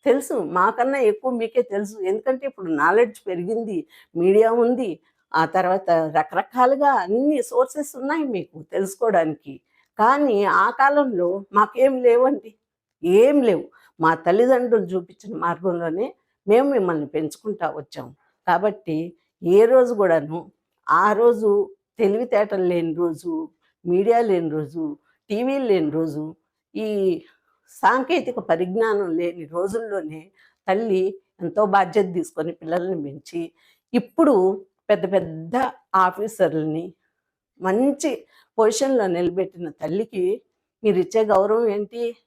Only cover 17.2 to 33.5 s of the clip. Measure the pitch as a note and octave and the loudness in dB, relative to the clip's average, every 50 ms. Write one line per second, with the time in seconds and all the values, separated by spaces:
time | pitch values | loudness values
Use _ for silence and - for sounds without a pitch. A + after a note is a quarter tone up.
17.2 | D#3 D3 - - _ G#3+ G3 - E3+ D3+ - D#3 C#3 - - D3 B2+ B2+ C#3 _ | -6 -6 -8 -10 _ -10 -8 -6 -6 -6 -6 -8 -14 -14 -16 -16 -16 -16 -18 _
18.2 | _ _ _ _ _ F#3 F3 F3 G3 G#3+ G3 G#3 - E3+ D#3 D#3 E3 F3 - _ | _ _ _ _ _ 0 0 2 2 -2 -2 -4 -6 -6 -4 -4 -6 -8 -10 _
19.2 | _ _ _ _ - E3+ F#3 G#3 A3+ A3+ C4 C4 B3 A#3+ A#3+ G3+ G3 F3+ E3 D#3+ | _ _ _ _ 0 4 6 6 6 8 6 6 4 4 2 0 2 2 2 2
20.2 | C#3+ D3 D#3+ F3 - - _ _ _ _ _ _ _ - D#3 E3 F#3+ G#3 G#3 G3+ | 0 -2 -8 -10 -10 -14 _ _ _ _ _ _ _ 0 2 2 4 2 2 4
21.2 | A#3 A#3+ A#3 G#3+ A3 G#3 G3+ G3+ G3 - - _ _ _ _ - A3+ G3 G3+ A3+ | 4 4 4 4 2 2 2 2 0 -2 -6 _ _ _ _ 0 0 0 2 0
22.2 | B3 B3 A#3+ G3+ G#3 G#3 G#3 F#3+ F#3 F3 F3 F3 E3 E3 D#3 E3 F3 E3+ D#3+ - | -2 0 0 0 0 0 0 -2 0 0 0 0 -2 -2 -2 -2 -2 -2 -2 -6
23.2 | - F3 D#3+ D#3+ - - _ _ _ _ _ _ _ F3 F3 F#3 G3+ A#3 A#3 A#3 | -8 -6 -6 -6 -8 -10 _ _ _ _ _ _ _ -2 0 2 2 4 2 2
24.2 | A#3 G#3+ F#3+ F3 E3+ D#3 D3+ D#3 D3+ C3 D#3+ A#3 D#4+ - - - _ _ _ _ | 2 2 0 0 0 -2 -4 -4 -6 -6 -8 -8 -8 -8 -8 -10 _ _ _ _
25.2 | _ _ G#3 G#3+ B3 C4 C#4 C#4 C4 A#3 G3+ F3+ D#3+ D3 C#3+ D#3+ E3 D#3 C#3+ D3+ | _ _ -4 -4 -2 -2 -2 -2 0 0 0 2 0 0 -2 -2 -4 -4 -4 -8
26.2 | D#3 D#3+ D#3+ - _ _ _ _ _ _ _ G3+ A3 G#3+ G#3+ G3+ G3 F#3 E3+ - | -10 -10 -12 -16 _ _ _ _ _ _ _ -8 -6 -4 -2 -2 0 0 -2 -2
27.2 | - _ _ _ _ _ _ _ _ _ - - - G3 A#3 C4 C4 - F#4 D#4 | -6 _ _ _ _ _ _ _ _ _ -10 0 2 2 2 2 0 0 -2 -2
28.2 | - B3+ B3 A3+ F#3 - E3 E3 F3+ F3+ F#3 A3+ A3+ A3+ G#3+ G3+ G3 F3 E3 E3 | -2 -4 -8 -8 -2 -2 -2 -2 0 -4 -2 -2 0 0 0 -2 -2 -2 -2 -2
29.2 | F3 E3+ E3+ F3 D#3 C#3+ D#3+ E3+ F#3 G3 G#3 A#3 A#3 G#3+ G3+ F#3+ D#3+ D#3 D#3 D#3+ | -2 -4 -6 -8 -14 -10 -6 -6 -4 -4 -4 -6 -6 -6 -6 -6 -6 -8 -12 -14
30.2 | D#3+ G3 _ _ _ _ _ _ _ G3 F#3 G#3 A3+ A3 F#3+ F#3 F#3 G3 F#3+ - | -16 _ _ _ _ _ _ _ _ -4 -2 -2 0 0 0 0 0 -2 -4 -8
31.2 | _ _ _ _ F3+ E3 D#3 G#3 G#3+ G3 F#3+ G3 F#3+ F3 - A3 G3 F3+ E3+ F3+ | _ _ _ _ -8 -4 0 0 0 2 4 2 2 2 2 0 0 0 -2 -6
32.2 | D3+ - - - D#3 E3+ E3+ - D#3+ D#3+ E3+ F3+ F3 F#3 F#3 D#3+ D3 C#3 C#3 C3 | -6 -6 -8 -8 -8 -8 -8 -10 -8 -6 -4 -4 -4 -4 -6 -6 -6 -10 -12 -14
33.2 | - - - E3+ E3 - | -18 -12 -10 -10 -10 -10